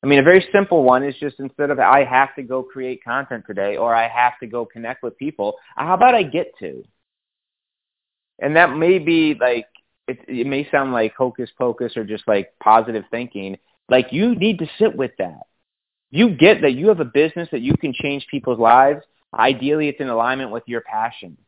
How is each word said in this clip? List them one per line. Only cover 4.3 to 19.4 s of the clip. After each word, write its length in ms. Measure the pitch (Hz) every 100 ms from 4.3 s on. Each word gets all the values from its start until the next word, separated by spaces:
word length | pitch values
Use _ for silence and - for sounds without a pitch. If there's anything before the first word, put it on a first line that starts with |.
| -
to 80 | 120
go 180 | 120 113
connect 380 | 117 117 131
with 140 | 120 -
people," 400 | 143 156 101 - _ -
how 180 | 156
about, 220 | 185 247 240
"I 80 |
get 340 | 165 151 - _
to"? 260 | 90 65 - _ _ _ _ _ _ _ _ _ _ _ _ _ _ _
And 160 | 139 156
that 220 | 170 156
may 200 | 165 185
be, 380 | 156 165 156 147
like, 320 | 123 120 113 _ _ _ -
it, 120 | 127 -
it 200 | 127 135
may 200 | 139 147
sound 220 | 143 135
like 200 | 123 110 -
hocus 360 | 127 - 120 _
pocus 400 | 123 113 120 -
or 80 | 104
just, 200 | 107 -
like, 300 | 104 95 _
positive 440 | 110 110 113 110 -
thinking. 460 | 117 123 98 95 95 _ _ _
Like, 240 | 127 123
you 220 | 143 226 208
need 240 | 202 185
to 100 | 160 -
sit 160 | 214 -
with 160 | 127 _
that. 300 | 92 76 - _ _ _ _ _ _
You 180 | 139 233
get 320 | 147 165 220
that 100 | 151
you 160 | 127 196
have 140 | 185
a 40 | 131
business 440 | 139 156 170 170
that 100 | 135
you 160 | 123 147
can 160 | 156
change 320 | 127 147 139 -
people's 260 | 143 131 117
lives. 480 | 113 123 135 147 _ _ _
Ideally, 520 | -